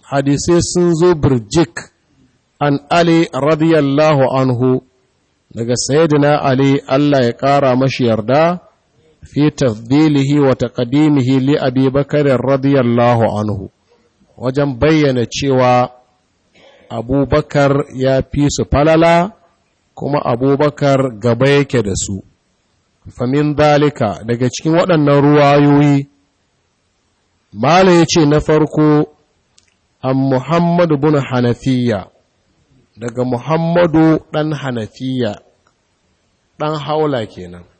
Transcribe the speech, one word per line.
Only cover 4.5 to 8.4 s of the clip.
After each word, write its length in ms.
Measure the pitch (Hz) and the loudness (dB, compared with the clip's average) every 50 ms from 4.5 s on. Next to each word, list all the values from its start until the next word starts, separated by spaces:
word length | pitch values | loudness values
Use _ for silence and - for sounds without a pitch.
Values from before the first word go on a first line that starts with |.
| 123 117 127 127 127 127 _ _ _ _ _ _ _ _ _ _ _ _ _ _ - | 0 0 0 0 0 -2 _ _ _ _ _ _ _ _ _ _ _ _ _ _ -12
daga 180 | - 117 117 123 | -10 -6 -4 -4
Sayyidina 680 | 113 - - 131 151 165 156 147 147 143 147 147 143 | -4 -2 -2 0 0 2 2 2 2 2 2 0 0
Ali, 380 | - 139 131 131 139 139 139 143 - | 0 -2 0 0 0 0 0 -2 -2
Allah 380 | - 135 139 147 147 143 135 123 | -2 -2 0 0 0 0 0 0
ya 80 | 117 | -2
ƙara 440 | 117 - - 135 139 143 139 131 123 | -2 -2 -2 0 0 2 2 0 0
mashi 280 | 127 131 131 123 - 127 | 0 0 -2 -2 -2 -2
yarda, 560 | 117 110 110 104 113 131 151 | 0 0 -2 -2 0 0 2